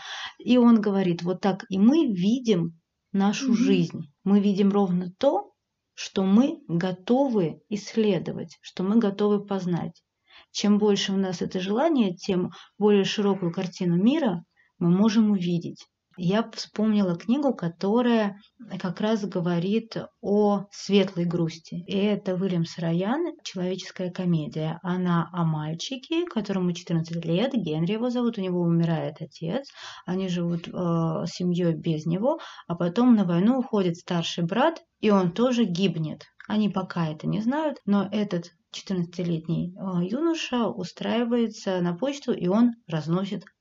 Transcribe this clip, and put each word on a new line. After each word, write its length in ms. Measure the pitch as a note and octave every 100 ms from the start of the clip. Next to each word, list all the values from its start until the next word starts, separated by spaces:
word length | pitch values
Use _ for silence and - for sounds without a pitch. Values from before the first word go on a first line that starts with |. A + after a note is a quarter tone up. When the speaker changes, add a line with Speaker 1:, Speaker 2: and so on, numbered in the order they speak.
| - - - -
Speaker 1:
И 180 | - B3
он 240 | A#3 A3+
говорит: 420 | G#3 G3 F3+ E3+
"Вот 180 | E3+ F#3
так 240 | G3+ F#3+ -
и 100 | F#3+
мы 280 | A3 D#4+ C#4
видим 680 | F3+ G3 C4 A3+ F3 E3 - _ _ _
нашу 400 | G3 G3 G#3+ C4
Speaker 2:
Мгм. 20 | A3
Speaker 1:
жизнь. 460 | G#3+ F#3 D#3+ - - _ F#3+
Мы 140 | G3+
видим 300 | G3+ G3 G3
ровно 400 | G3+ F#3+ F3+ F3+ -
то, 320 | C#4 F#4+ G#4 _ _ _ _ -
что 280 | - G3+ F#3+
мы 340 | G#3 C#4+ E4 -
готовы 920 | E3+ F#3 F#3 - B3+ C#4+ G#3+ D#3+ D#3+ -
исследовать, 880 | G3+ - A3+ G#3+ F3 D#3+ E3 E3+ -
что 220 | - -
мы 140 | F#3+ A3+
готовы 460 | G#3 G3+ G#3 G#3 G3+
познать. 580 | G3 F3 E3 E3+ - _ _ _ - _
Чем 280 | - G#3 G3+
больше 340 | G#3 G3+ -
у 40 | G3
нас 240 | F#3+ F3
это 180 | F3+ F#3
желание, 540 | F#3+ A3 E4 C#4 G3 F3
тем 360 | - F3+ E3+ - - -
более 260 | G#3 G3+ F#3+
широкую 460 | - G3+ F#3+ E3+
картину 440 | F3 E3+ - F3+ E3+
мира 460 | A3 D#4+ B3+ F3 - _ _ -
мы 100 | E3+
можем 400 | F#3 A3 A3 G#3+
увидеть". 560 | G3 F3 E3+ F3+ - - _ _ -
Я 320 | F3 G#3 A3+
вспомнила 600 | - - - A3 G#3 F#3 E3+
книгу, 360 | F3+ C#4 C#4 A#3
которая 840 | E3+ - G3 A#3 B3 A#3 G3+ - _ _ - F3+
как 220 | F#3 F3
раз 240 | G#3+ A3+ G3
говорит 720 | F3+ F3 E3+ F#3 A3 A3+ E3+ - _
о 440 | F#3+ G#3 G#3 G3+ G3
светлой 540 | - - G3 F#3+ E3+ F3
грусти. 580 | F3 D#3+ - - E3+ F3
И 100 | G3
это 380 | G#3 G3+ F#3+ F3+
Уильям 300 | F#3+ F3 E3
Сароян 680 | - E3 E3+ G3 D4 E4+ E4
"Человеческая 680 | - F#3+ F3+ F#3 - - F3+
комедия". 680 | F#3 F3+ D#3+ D3 D#3 D#3 E3
Она 460 | F3+ F#3 F3+ E3+ E3
о 120 | F3+ D#3+
мальчике, 800 | D#3 D#3 E3 - C4 - E4 F4
которому 460 | A3 G3+ F#3+ F3+
четырнадцать 520 | F3 - E3 E3 E3+ E3
лет, 280 | E3+ C4+ A#3+
Генри 380 | E3 D#3 E3+
его 160 | A3 B3
зовут, 260 | B3 A#3+ G#3+
у 20 |
него 200 | F#3 F3+
умирает 560 | E3+ E3+ E3 D#3+ D3 D3+
отец, 460 | D3+ - E3 A#3+ C#4 - - - -
они 240 | F#3 F#3+
живут, 380 | F3 E3+ E3+ -
э, 40 | E3+ F3 E3 E3 D#3+ E3+
семьей 460 | - F3+ F3 F3 D#3
без 300 | E3+ D#3 D#3+
него, 320 | F3+ B3 E4 - - -
а 80 | E3+
потом 400 | F3 G3+ B3+ G#3+
на 100 | F3+
войну 340 | E3+ G#3 C4
уходит 380 | A#3+ G#3 F3+ E3+
старший 480 | - F3 E3 - E3+
брат, 380 | G#3 D#4 E4 _ -
и 100 | G#3+
он 220 | G3 F3+
тоже 320 | F3+ B3+ A#3+ G3+
гибнет. 580 | E3+ G3 D#3+ D3+ D3+ - _ -
Они 200 | G#3+ G3+
пока 380 | F#3+ F#3 F3 D#3+
это 200 | D#3 D#3
не 140 | F3+
знают, 360 | A3 D4 D#4 C4+ -
но 220 | G3+ G3
этот 400 | G#3+ G3+ F3 - _ _
четырнадцатилетний, 1000 | - - F#3 F3 - E3+ E3 E3+ D#3+ F3 F#3
э, 300 | F#3 F3 F#3
юноша 600 | B3+ E4 D#4+ - B3 G#3
устраивается 1080 | - F3 - G3 A3 A#3+ A#3+ A3 G#3+ G3 F#3
на 140 | F3 F3
почту, 380 | C4+ C#4 B3
и 140 | - F3
он 260 | G#3+ A#3+ A#3 -
разносит 560 | D#3+ C#3+ F3+ G3 G#3+ - _